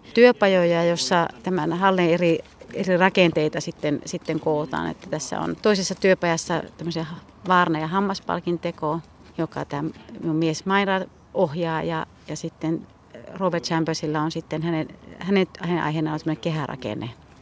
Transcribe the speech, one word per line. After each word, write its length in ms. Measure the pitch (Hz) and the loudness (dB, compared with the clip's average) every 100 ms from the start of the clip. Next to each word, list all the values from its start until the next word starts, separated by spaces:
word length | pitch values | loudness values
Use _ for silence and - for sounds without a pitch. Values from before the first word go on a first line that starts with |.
| - | -2
työpajoja, 680 | - 247 247 202 185 175 170 | 6 6 6 4 4 4 4
jossa 440 | 170 170 - 180 165 - | 2 0 2 2 2 -2
tämän 300 | - 185 156 | -4 -2 -2
hallin 360 | 165 196 190 175 | 2 2 4 4
eri, 300 | 170 170 165 - - - | 4 4 2 -2 -20 -12
eri 240 | - 185 180 | -6 0 4
rakenteita 640 | 185 196 175 160 151 165 | 4 6 4 4 0 -2
sitten, 400 | 151 - 151 147 - | -8 -6 -2 -2 -4
sitten 340 | - - 160 | -8 -6 -4
kootaan. 500 | 160 151 156 156 - | -2 -2 -2 -4 -4
Että 180 | 160 - | -6 -8
tässä 300 | 156 - - | -8 -6 -6
on 160 | 165 165 | -4 -2
toisessa 340 | 220 202 185 185 | 0 2 0 0
työpajassa 680 | 196 185 175 165 - 165 - - | 2 4 2 0 -2 -4 -6 -8
tämmöisiä 280 | 160 165 156 170 - - - | -6 -6 -6 -10 -18 -12 2
vaarna- 320 | 185 175 156 | 4 4 0
ja 80 | 156 | 0
hammaspalkin 720 | 190 202 196 - 175 170 175 | 0 0 -2 -4 -4 -2 -4
teko, 400 | 170 - 156 165 - - - - | -4 -4 -4 -4 -8 -20 -14 -6
joka 280 | 160 - 143 | -6 -6 -8
tämä 180 | 143 156 - - - | -6 -6 -10 -16 -8
minun 140 | 170 156 | -2 0
mies 300 | 165 156 - | 0 -2 0
Maira 360 | 196 196 190 185 - - | 0 2 0 -4 -12 -8
ohjaa, 500 | - 175 156 170 160 | 0 0 0 -4 -2
ja, 220 | 160 160 - - - | -4 -4 -6 -12 -12
ja 80 | 151 | -10
sitten 520 | 165 - 160 165 - - - - - | -10 -6 -4 -4 -6 -20 -20 -20 -16
Robert 300 | - 185 170 | -4 -2 -2
Chambersilla 580 | - 165 160 160 156 151 | -2 0 0 -2 -2 -2
on 100 | 151 | -2
sitten 300 | 165 - 156 | -4 -6 -4
hänen, 260 | 165 160 156 - - - | -2 -2 -4 -10 -20 -12
hänen, 280 | 175 196 185 - | 0 0 0 -4
hänen 240 | 175 175 | -4 -2
aiheena 300 | 156 156 156 | 0 -2 -2
on 60 | 156 | -2
semmoinen 220 | 160 156 | -4 -4
kehärakenne, 680 | 170 156 143 135 117 107 117 - - - | -2 -4 -4 -6 -8 -6 -8 -12 -20 -20